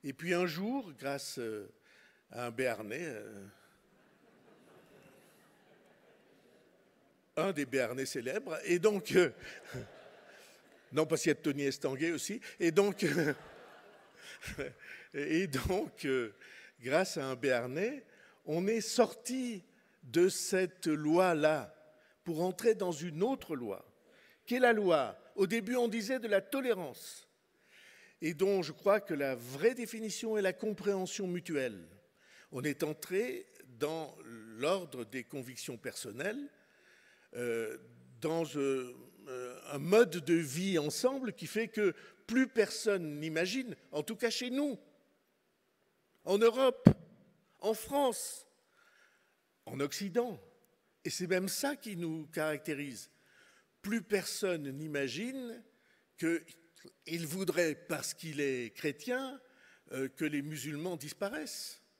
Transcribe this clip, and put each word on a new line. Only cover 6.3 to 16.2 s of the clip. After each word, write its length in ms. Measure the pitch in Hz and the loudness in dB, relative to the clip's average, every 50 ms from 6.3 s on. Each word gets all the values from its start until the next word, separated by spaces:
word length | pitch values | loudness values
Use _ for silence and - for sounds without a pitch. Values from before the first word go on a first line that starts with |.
| - - _ 240 233 - _ _ _ _ _ _ _ _ _ _ _ _ _ _ _ | -20 -20 _ -20 -20 -20 _ _ _ _ _ _ _ _ _ _ _ _ _ _ _
un 160 | - 165 196 | 0 0 0
des 140 | 185 147 143 | 0 -2 -2
Béarnais 400 | 127 117 131 123 110 123 131 135 | 0 2 0 0 0 0 -4 -4
célèbres, 520 | 131 - 139 117 123 151 214 277 262 160 - - | -4 -4 -4 -4 -4 -4 -4 -4 -6 -8 -6 0
et 160 | - 175 180 | 2 2 4
donc, 320 | 165 214 208 190 - - | 6 4 4 4 -2 4
euh, 180 | - 185 180 135 - - - - - - - - - | 6 6 6 6 4 -4 -14 -16 -16 -16 -16 -12 -12
<laughs> 1160 | 127 117 - - - - - - - - - - - - - - - _ - - - _ _ | -12 -12 -12 -16 -20 -20 -20 -20 -20 -20 -20 -20 -20 -20 -20 -20 -20 _ -20 -20 -20 _ _
non, 140 | 127 147 160 | 2 2 2
parce 160 | 156 160 147 | 2 2 2
qu'il 80 | - 165 | 4 2
y 20 | |
a 40 | 143 | 2
Tony 260 | 147 - 156 139 143 143 | 2 2 -2 0 2 0
Estanguet 460 | 139 135 - - 143 135 131 156 170 | 0 0 0 -2 -2 -2 0 0 0
aussi, 300 | 170 139 - - 202 233 - - - - | 0 -2 -4 -4 -6 -8 -8 -14 -6 2
et 140 | 190 170 | 2 4
donc, 320 | 160 196 202 208 196 - 208 | 6 6 6 6 2 0 0
euh, 280 | 156 143 165 156 151 135 - - - - - - - - - - - - - - - - - - - - - - - - - | 2 2 2 2 2 0 -2 -8 -18 -20 -20 -20 -20 -20 -20 -20 -20 -20 -20 -20 -20 -20 -20 -18 -18 -18 -14 -12 -12 -8 -8
<laughs> 560 | 139 143 135 - - - - - - - - | -10 -10 -10 -16 -18 -18 -18 -18 -18 -10 -6
et 320 | 143 147 147 156 170 196 | -4 -2 2 2 2 2
donc, 580 | 170 135 131 117 - 185 196 - - - - - | 0 -2 -2 0 0 0 0 -2 -4 -8 -6 -2
euh, 300 | 143 131 131 | 0 2 2